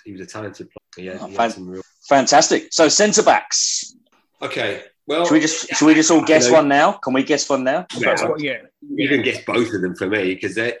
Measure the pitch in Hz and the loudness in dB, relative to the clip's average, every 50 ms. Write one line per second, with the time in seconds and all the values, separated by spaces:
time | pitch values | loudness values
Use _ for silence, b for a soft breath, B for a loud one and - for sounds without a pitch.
0 | - 107 98 95 92 90 - 107 107 98 95 - 92 - - - _ _ _ 92 | -20 -20 -18 -18 -18 -16 -14 -14 -14 -14 -14 -16 -18 -20 -20 -20 _ _ _ -16
1 | 92 92 92 95 - 92 98 107 117 117 104 98 92 90 92 95 - _ _ _ | -14 -14 -14 -12 -14 -8 -4 -2 -2 -2 -4 -6 -12 -14 -14 -14 -16 _ _ _
2 | - - 139 135 123 - 143 151 - - 175 - - - - - 160 147 - - | -2 2 2 2 4 4 4 4 4 4 2 -2 -2 -2 0 2 2 2 4 2
3 | 208 208 - - - 160 123 92 - - - - - - - - - - _ _ | 2 2 2 2 4 4 4 2 0 -4 -4 -4 -4 -4 -4 -6 -8 -12 _ _
4 | _ _ _ _ _ _ _ - 143 131 - 135 113 - - - - - _ _ | _ _ _ _ _ _ _ -12 -10 -8 -6 -6 -6 -6 -6 -8 -12 -18 _ _
5 | _ - 147 160 175 165 151 156 151 160 - - - - - - 151 156 156 156 | _ -6 -2 -2 0 0 0 0 0 -2 -4 -6 -8 -6 -2 2 4 6 6 6
6 | 156 - 170 156 139 156 156 156 123 123 160 156 151 143 139 143 156 190 196 - | 4 4 4 2 4 4 4 4 6 6 4 4 4 4 4 4 4 2 0 -2
7 | - 131 127 135 131 - 147 139 - - 143 131 127 127 143 180 180 - - - | -4 -2 -2 0 0 0 0 -2 -2 -2 -2 -2 0 -2 -2 -2 -4 -8 -8 -4
8 | - - - - - - - - - - 123 113 - _ _ _ - 147 143 - | -2 -2 0 0 -2 -2 -4 -4 -6 -8 -8 -10 -12 _ _ _ -16 -10 -6 -4
9 | 139 139 147 123 110 123 107 - - - - 120 120 - 104 92 92 90 87 - | -2 0 0 0 0 -2 -4 -6 -6 -4 -2 -2 -2 -2 -2 -4 -4 -4 -4 -4
10 | 98 92 107 107 92 92 95 - - 95 92 113 113 120 117 - | -4 -2 -2 -2 -2 -2 -4 -4 -6 -6 -4 -4 -4 -4 -6 -8